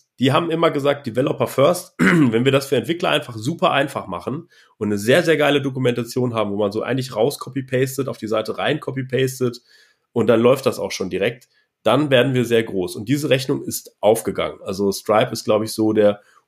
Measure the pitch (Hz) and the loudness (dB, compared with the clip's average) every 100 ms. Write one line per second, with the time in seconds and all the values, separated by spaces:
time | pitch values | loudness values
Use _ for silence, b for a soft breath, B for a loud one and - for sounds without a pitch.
0 | _ _ 127 151 170 160 165 143 139 135 | _ _ 0 2 0 0 0 2 0 -2
1 | - 107 147 - 113 - 143 175 - _ | -4 -2 -2 0 -2 2 2 2 -4 _
2 | 190 175 135 113 131 139 139 127 110 165 | 4 4 4 4 2 2 2 -2 0 -2
3 | 170 151 151 110 113 170 175 139 143 - | 0 0 -2 -8 -6 0 0 0 -2 -4
4 | 95 87 110 139 165 b b b 104 104 | -8 -8 -6 -8 -10 b b b -2 -2
5 | 104 151 165 151 147 143 139 131 131 120 | 4 4 4 2 2 2 0 -2 -2 -2
6 | 117 - 123 113 104 101 104 107 - 131 | -4 -2 -2 -2 -2 0 -2 -2 -4 -4
7 | 127 104 123 143 - 135 131 127 131 131 | -4 0 0 0 -8 -8 -4 -2 -2 -2
8 | 135 117 107 110 110 101 104 151 - 131 | -6 -6 -4 -4 -4 -4 -2 -2 -4 -8
9 | 131 127 131 131 123 120 b b b b | -4 -2 -2 -2 -4 -4 b b b b
10 | b 120 110 113 120 135 123 - 98 - | b -2 2 4 6 4 2 -2 -6 -6
11 | 95 90 101 131 _ _ _ _ - 123 | -6 -2 -2 -4 _ _ _ _ 0 2
12 | 147 131 131 127 113 113 113 98 87 - | 4 4 4 0 2 0 0 -4 -6 -6
13 | 101 143 143 131 131 135 - - - _ | -4 -2 0 0 0 -4 -4 -10 -12 _
14 | 101 113 - 90 82 - - 95 101 95 | 2 2 0 -4 -4 -6 -10 -2 -2 -2
15 | - 107 127 120 - 107 110 - 110 107 | 0 2 2 -4 0 0 0 -2 0 4
16 | 104 101 b b | 2 2 b b